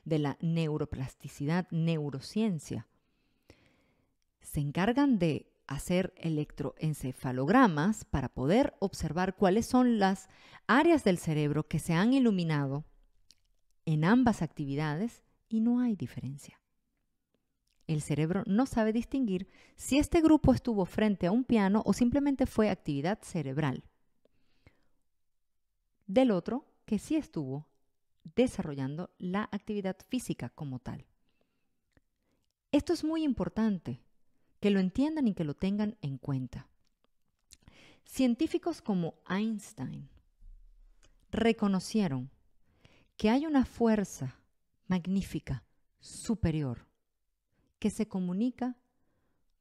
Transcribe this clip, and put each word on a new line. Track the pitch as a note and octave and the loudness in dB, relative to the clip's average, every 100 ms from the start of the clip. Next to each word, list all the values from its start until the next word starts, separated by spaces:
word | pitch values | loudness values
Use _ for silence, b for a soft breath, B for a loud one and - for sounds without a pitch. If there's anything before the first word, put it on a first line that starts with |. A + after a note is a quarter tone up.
de | - D#3 | -4 -2
la | D3 - | 0 -2
neuroplasticidad, | E3 E3 D#3+ D3+ D3 - C3 - C#3+ - C#3+ F3 F3 | -2 0 0 -2 -4 -6 -10 -10 -16 -8 -2 -2 -2
neurociencia, | E3 E3 D#3+ D3 C3+ - G#3+ A3+ E3 - A#2 - _ _ _ _ _ b b b b b b b b _ _ | -2 0 0 -4 -8 -6 -2 -2 -2 -6 -10 -10 _ _ _ _ _ b b b b b b b b _ _
se | - - | -10 -6
encargan | D3 D#3 G3 B3 C#4+ A3 | -4 -2 0 2 4 4
de | E3+ C#3 - _ - | 2 0 -6 _ -12
hacer | C#3 - F3+ F#3+ - | -8 -2 0 0 -4
electroencefalogramas | E3 D3+ D3+ - C#3+ - D#3 D3 C3 - C3+ B2+ C#3 A#3+ A#3+ D3+ E3+ A3 - | -4 -2 -4 -6 -8 -4 -4 -4 -6 -6 -6 -2 4 6 6 4 0 -2 -4
para | D3 C3+ | -6 -6
poder | - C3 G#3+ C#4+ - | -4 2 2 2 -2
observar | F#3+ - D#3+ D3+ F#3 - | -6 -4 -6 -2 -4 2
cuáles | F#3+ G3+ A3+ | 2 2 2
son | B3+ B3 A3+ | 4 4 4
las | F#3+ F#3+ - B B B - | 2 0 -6 B B B 2
áreas | A#3 D#4+ D#4+ | 4 6 4
del | - F3 | 4 2
cerebro | - D3+ D3 D3+ - | 0 0 0 0 -2
que | D#3 | -4
se | - | 0
han | E3 G#3+ | 2 4
iluminado | C4+ A#3+ F#3+ E3 D3+ C#3 C#3 - _ _ _ _ _ _ _ _ _ | 4 4 2 0 0 0 -4 -8 _ _ _ _ _ _ _ _ _
en | - D3+ | -2 2
ambas | E3 A#3+ A#3+ G3+ | 4 4 4 2
actividades | D#3 - C#3+ C#3 D#3 D3 A#3 - _ _ - | -2 -6 -6 -2 -2 -2 -6 -8 _ _ -8
y | A3 | -2
no | A3+ A#3+ | 0 0
hay | B3 | 0
diferencia. | G3+ B2+ - B2+ C#3 - - _ _ _ _ _ _ _ _ _ _ _ _ - | -2 -6 -8 -10 -10 -16 -20 _ _ _ _ _ _ _ _ _ _ _ _ -6
El | D#3 | -4
cerebro | - D3 D#3+ F#3+ - | -2 -2 0 -2 0
no | G3 C4+ | 0 0
sabe | - A3 | 0 0
distinguir | A3 A#3 C4+ B3 F3+ G3 b b b | 0 -2 -2 -2 -2 -6 b b b
si | - C4+ | -2 0
este | C#4+ F4 | 2 4
grupo | D#4+ D4+ - | 6 6 6
estuvo | B3 - G#3+ F3+ | 2 2 -2 -2
frente | - G#3+ G3 F3 | 2 2 2 2
a | |
un | A3 | 2
piano | C4 A3+ F#3+ G#3 | 2 2 4 2
o | - | 2
simplemente | G3 A#3+ C#4+ C#4+ C#4 B3+ | 2 2 2 2 0 0
fue | - G#3+ | 2 0
actividad | G3 - C#3+ D#3 G#3+ | 0 -4 -4 -2 -4
cerebral | - F3 C#3 C3+ D3+ C#3 - _ _ _ _ _ _ _ _ _ _ _ _ _ _ _ _ _ _ _ _ _ - | -6 -6 -4 -2 -2 -2 -10 _ _ _ _ _ _ _ _ _ _ _ _ _ _ _ _ _ _ _ _ _ -2
del | G3 C4 | 2 4
otro | F#3 - A#3+ - _ - | 2 -2 -6 -8 _ -6
que | G#3 | -6
sí | - D#4 | -2 -4
estuvo | - - C3+ C#3 D3+ _ _ _ _ _ - | -4 -8 -8 -8 -12 _ _ _ _ _ -8
desarrollando | - B3 - E3+ C#3 C3 D3+ F#3 - | 0 0 0 -8 -4 -6 -6 -10 -10
la | F#3 F#3+ G#3+ | -6 -4 -4
actividad | G3+ - G#3 F#3+ F#3 - | -8 -8 -6 -4 -6 -6
física | B3+ - E3+ A#2+ | -6 -6 -8 -8
como | - D3 B2+ | -10 -10 -10
tal. | - A#2 - _ _ _ _ _ _ _ _ _ _ _ _ _ _ _ _ | -10 -14 -16 _ _ _ _ _ _ _ _ _ _ _ _ _ _ _ _
Esto | C#4+ C#4+ | 0 2
es | E4+ | -2
muy | D#4 D#4+ | -2 -2
importante, | D#4 A#3 F3+ - A3 F#3+ - A#2+ _ _ _ _ _ _ | -2 -2 -4 -2 -2 -2 -6 -12 _ _ _ _ _ _
que | G3+ | 0
lo | G3 | 2
entiendan | F#3 - C#4+ D#4+ B3+ | 2 0 -2 0 -2
y | |
que | F#3 | 0
lo | D#3 | -4
tengan | C#3+ F#3+ G#3 G#3 - | -4 -4 -2 -4 -6
en | C#3+ C3+ | -8 -8
cuenta. | - C3+ B2+ - - _ _ _ _ _ _ _ _ - b b b b | -6 -4 -6 -10 -18 _ _ _ _ _ _ _ _ -20 b b b b
Científicos | - - C4 A#3 D#4+ E4 - D#4 | -10 -2 0 0 -2 -2 -4 -6
como | - F#3+ E3 - - | -4 -2 -2 -6 -6
Einstein | F#3 A3 G#3+ - - C3+ D3 C#3 - _ _ - - - - - _ - _ _ | -4 -2 -6 -10 -12 -12 -12 -16 -20 _ _ -20 -20 -20 -20 -20 _ -20 _ _
reconocieron | G#3+ A3+ A3+ G3+ F#3+ - A3 F#3+ C3 B2+ _ _ _ b b b b b - | 2 2 4 2 0 0 0 0 -2 -6 _ _ _ b b b b b -2
que | G#3+ | 2
hay | B3 D#4+ | 2 2
una | C#4+ | 2
fuerza | A#3 - A#3 A3 F#3+ - C3 - _ _ _ _ - | 2 2 2 2 0 -4 -10 -10 _ _ _ _ -4
magnífica, | F#3 E3+ G3 - D#3+ - C3+ - _ _ _ | -2 0 -2 -2 -6 -8 -10 -10 _ _ _
superior, | - - - A3+ E3+ D#3+ C#3 A#2+ - _ _ _ _ _ _ _ _ - | -20 -10 -4 0 0 0 -2 -6 -12 _ _ _ _ _ _ _ _ -6
que | G#3+ | -4
se | - G#3+ | -2 -4
comunica | F#3+ F3+ F#3 B3 - B3 B3 _ _ _ _ _ _ _ _ | -4 -4 -2 -2 -4 -8 -8 _ _ _ _ _ _ _ _